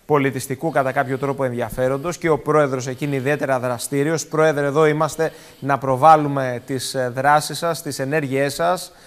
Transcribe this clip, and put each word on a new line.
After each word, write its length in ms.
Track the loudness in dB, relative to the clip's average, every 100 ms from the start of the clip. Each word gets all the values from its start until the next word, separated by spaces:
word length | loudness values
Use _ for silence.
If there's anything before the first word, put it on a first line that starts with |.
| 0
πολιτιστικού 680 | 2 2 -2 -6 -6 -2
κατά 200 | 0 0
κάποιο 260 | 0 -2 -2
τρόπο 260 | -4 -2
ενδιαφέροντος 760 | -2 -2 -6 -2 -2 -2 -4 -2
και 120 | 0
ο 80 | 0
πρόεδρος 480 | 2 2 2 -2 -6
εκεί 180 | -6 -4
είναι 100 | -2
ιδιαίτερα 440 | -2 -2 0 0
δραστήριος. 680 | -2 -4 -4 -2 0 -2 -2
Πρόεδρε, 400 | 2 2 2 0
εδώ 200 | 2 4
είμαστε 460 | 2 -2 -2 -4 -6 -20 -8
να 180 | -2 0
προβάλλουμε 840 | 0 4 8 8 4 -2 -4 -6 -6
τις, 280 | -6 -4
ε, 180 | -4 -4 0
δράσεις 420 | 4 2 2 -4
σας, 240 | -4 -4
τις 180 | -6 -6
ενέργειές 540 | -4 -2 -2 -2 -2
σας. 380 | -2 -2 -2 -6 -20